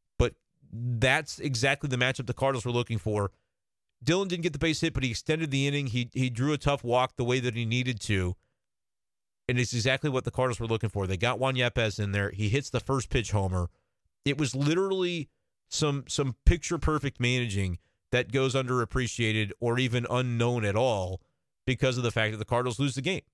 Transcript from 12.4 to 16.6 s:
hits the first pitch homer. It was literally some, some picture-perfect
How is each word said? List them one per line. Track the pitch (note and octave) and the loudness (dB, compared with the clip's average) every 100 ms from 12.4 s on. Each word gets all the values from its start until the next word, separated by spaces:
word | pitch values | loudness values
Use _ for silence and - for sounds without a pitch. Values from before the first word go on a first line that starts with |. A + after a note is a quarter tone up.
| G#2+ | 0
hits | C3+ - | 0 0
the | B2 | -4
first | - C3+ - | 0 -2 0
pitch | C3 G#2 | -2 0
homer. | G#2+ F#2+ F#2 F2 _ _ _ _ _ | 0 0 0 -4 _ _ _ _ _
It | C#3 C#3+ | -2 0
was | C#3 C3 | 0 0
literally | C#3+ E3 G3 F#3+ F3+ E3+ C3+ _ _ _ - | 0 2 0 0 -2 -4 -8 _ _ _ -10
some, | - D3+ C#3+ - | -2 0 0 -4
some | - C#3 A#2 - | -2 -2 2 6
picture-perfect | E3+ | 6